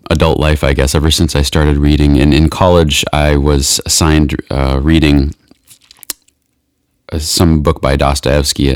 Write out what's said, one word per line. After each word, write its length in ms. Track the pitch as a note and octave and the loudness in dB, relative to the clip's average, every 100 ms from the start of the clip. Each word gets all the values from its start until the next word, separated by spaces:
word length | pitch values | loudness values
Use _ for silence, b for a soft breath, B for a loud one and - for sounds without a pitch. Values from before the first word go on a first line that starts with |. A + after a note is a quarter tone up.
| - | -4
adult 280 | D#2 D#2+ - | 0 0 0
life, 240 | D2+ D2 | 0 0
I 80 | C#2 | 0
guess, 220 | C2+ C2+ | 0 0
ever 160 | D#2+ D#2 | 0 0
since 260 | - E2 C#2+ | 0 -2 -2
I 60 | |
started 340 | C#2+ D#2+ D2+ C#2+ | -2 0 0 2
reading. 420 | D2 D2 D2 C#2+ | 2 2 2 2
And 140 | D2 | 4
in 160 | C#2+ D#2 | 2 2
college, 560 | - F#2 F2 D#2 C#2+ - | 2 2 2 2 -2 -4
I 240 | D2 D2+ D2 | -2 0 0
was 440 | C#2+ C#2+ C2+ - | 0 0 -2 -6
assigned, 520 | - - E2 D2+ D2 D2 - | -4 -2 2 2 0 -4 -6
uh, 300 | C#2 C2+ C2+ | -4 -2 -2
reading, 520 | C#2+ D#2+ D2+ C#2+ C#2 - _ _ _ _ _ _ - - _ _ _ _ _ _ _ _ - | 0 2 2 2 0 -6 _ _ _ _ _ _ -18 -18 _ _ _ _ _ _ _ _ -12
uh, 60 | E2 | -8
some 440 | D#2 - F2 D#2+ | -6 0 2 2
book 180 | D2+ D#2 | 0 -2
by 160 | C#2 C#2 | -2 0
Dostoevsky, 760 | C#2 C#2 C2 C#2+ C#2 - C#2 | 0 -2 0 -2 -2 -2 -2